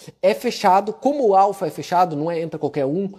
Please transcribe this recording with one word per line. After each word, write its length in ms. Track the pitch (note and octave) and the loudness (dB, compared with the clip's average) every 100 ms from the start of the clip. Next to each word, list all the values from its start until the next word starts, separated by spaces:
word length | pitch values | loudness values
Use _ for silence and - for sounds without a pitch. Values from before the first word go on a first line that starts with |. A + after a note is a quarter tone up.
| - - | -20 -2
É 140 | F#3 | 0
fechado, 580 | A3 A#3+ - G3 F#3+ G#3 | 0 -4 0 2 2 0
como 340 | G#3+ C4+ D4 A3+ | -2 -2 2 4
o 80 | |
alfa 320 | F#3+ G3+ G3 D#3+ | 4 4 0 -6
é 40 | |
fechado, 440 | D#3 - F3+ F3+ | -6 -2 0 2
não 160 | D3 D#3+ | 0 -4
é, 100 | E3+ | -4
entra 200 | E3 D#3 | -6 -6
qualquer 260 | C#3+ D3 C3+ | -4 -2 -2
um, 220 | E3+ G3 | -2 -6